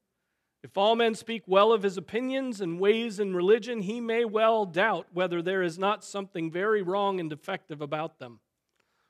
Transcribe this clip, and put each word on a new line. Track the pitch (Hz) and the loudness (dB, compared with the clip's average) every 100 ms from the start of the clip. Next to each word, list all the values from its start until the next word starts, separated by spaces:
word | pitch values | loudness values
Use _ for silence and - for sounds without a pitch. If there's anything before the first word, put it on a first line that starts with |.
| _ _ _ _ _ _ | _ _ _ _ _ _
If | 135 185 | -8 0
all | 202 233 | 2 4
men | 226 | 2
speak | 214 - 226 - | 0 -6 -8 2
well | 190 214 | 6 6
of | 226 | 4
his | 196 185 | 0 -4
opinions | 156 220 254 262 262 202 | -6 -4 -2 -2 -4 -6
and | 180 175 | -6 2
ways | 196 226 233 196 | 4 4 0 -4
in | 202 180 | -2 0
religion, | 180 226 220 233 | 4 4 2 -6
he | 185 240 | -4 -4
may | 226 226 | -2 -2
well | 233 214 220 226 | 0 2 4 2
doubt | 196 165 220 175 - | 0 2 2 0 -4
whether | 175 180 170 | -2 -2 -2
there | 170 190 | -2 0
is | 180 165 | -2 0
not | 190 208 | -2 -2
something | - 202 196 175 165 | -6 -10 -8 -6 -6
very | 170 208 214 | -2 0 0
wrong | 175 196 196 190 | 0 0 0 -2
and | 160 | -4
defective | 151 - 190 - 151 | -8 -8 -10 -10 -12
about | 147 156 160 - | -6 -6 -6 -10
them. | 127 110 _ _ _ _ _ _ | -18 -18 _ _ _ _ _ _